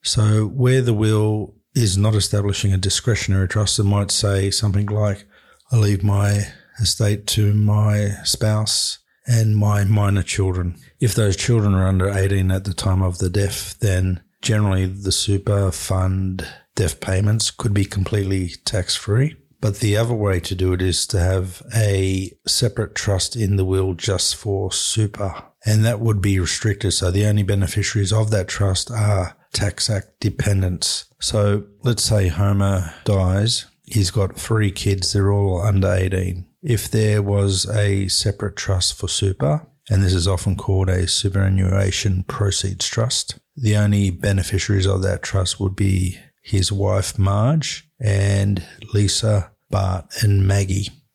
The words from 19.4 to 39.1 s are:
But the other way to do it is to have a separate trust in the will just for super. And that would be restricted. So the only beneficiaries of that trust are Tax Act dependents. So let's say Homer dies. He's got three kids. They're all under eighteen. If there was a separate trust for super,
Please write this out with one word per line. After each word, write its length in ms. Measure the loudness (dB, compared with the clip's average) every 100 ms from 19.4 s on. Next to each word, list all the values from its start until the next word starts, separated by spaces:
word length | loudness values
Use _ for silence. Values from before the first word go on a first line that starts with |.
| _ _
But 200 | -4 0
the 180 | 0 2
other 160 | 0
way 260 | 0 0 0
to 160 | -2 -2
do 180 | 0
it 80 | 2
is 240 | 0 0 -2
to 120 | 0
have 420 | 2 0 -2 -10 -6 -2
a 560 | 0 0 0 -2 -6 -10 -6
separate 480 | -2 -2 -2 -6 -4
trust 400 | -2 -2 -2 -4
in 220 | 0 0
the 80 | 2
will 280 | 0 0
just 420 | -2 -4 -2 -2 -4
for 360 | -4 -4 -4
super. 640 | -4 -4 -2 -2 -2 -8 -8 -18 _ 0
And 180 | 2 2
that 140 | 0
would 200 | 0 0
be 180 | 2 0
restricted. 540 | 0 -2 -2 -2 -2
So 180 | 0 0
the 140 | 0 2
only 180 | 2
beneficiaries 680 | 0 0 0 -2 -2 -2 0
of 180 | 0 2
that 160 | 0 -2
trust 420 | -2 0 0 -4
are 460 | -2 0 0 -2 -8 _
Tax 360 | -4 -2 -4 -4
Act 300 | -4 -6 _
dependents. 840 | -4 -2 0 2 0 -2 -4 -6 -10 _
So 460 | -4 0 2 0 -4 _
let's 200 | -2 -2
say 240 | 2 2 2
Homer 640 | 2 2 2 2 0 -4 -6 0
dies. 600 | 2 2 2 0 -2 -8 _
He's 280 | -4 0 0
got 280 | 0 -2 -4
three 320 | -2 0 0
kids. 420 | 0 -2 0 0
They're 180 | 0 2
all 300 | 2 2 0
under 320 | 2 2 2
eighteen. 540 | 2 0 -2 -2 -6 -12 _
If 260 | -2 -2 0
there 320 | 0 2 2
was 460 | 2 2 2 0 -2
a 380 | 0 2 0 0
separate 480 | -2 -2 -2 -6 -6
trust 400 | -2 0 -2 -4
for 120 |
super, 600 | -6